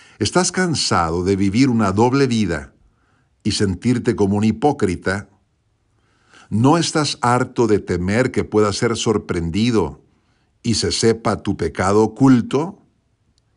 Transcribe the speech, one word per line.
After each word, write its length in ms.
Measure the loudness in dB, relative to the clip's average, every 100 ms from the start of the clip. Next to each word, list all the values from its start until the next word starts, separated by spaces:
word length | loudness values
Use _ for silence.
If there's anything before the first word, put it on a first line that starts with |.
| -20 _
¿Estás 320 | -2 0 0
cansado 720 | 0 -2 -2 0 0 0 -2
de 120 | 0 0
vivir 340 | 0 2 2
una 220 | 2 0
doble 340 | 2 2 2 0
vida 480 | 0 -2 -4 -8 _ _ _ _ _ _ _
y 80 | -6
sentirte 640 | -2 -2 -2 0 0 0 0
como 200 | 0 2
un 80 |
hipócrita? 880 | 0 0 0 0 -2 -2 -4 -4 -8 _ _ _ _ _ _ _ _ _ _ -20 -8
¿No 300 | 0 4 4
estás 400 | 2 -2 -2 -2
harto 460 | 0 0 0 0 2
de 100 | 0
temer 540 | 0 -4 -2 0 0
que 120 | -2
puedas 340 | -2 2 2 0
ser 200 | -2 -2
sorprendido 1080 | 0 -2 -2 -4 -4 -2 0 0 -2 -6 _ _ _ _ _ _
y 100 | -4
se 180 | -2 -2
sepa 520 | 0 0 0 -2 -4
tu 120 | -4 -4
pecado 460 | -6 -4 0 2
oculto? 800 | 2 2 4 4 2 -4 -4 -10 _ _ _ _ _ _ _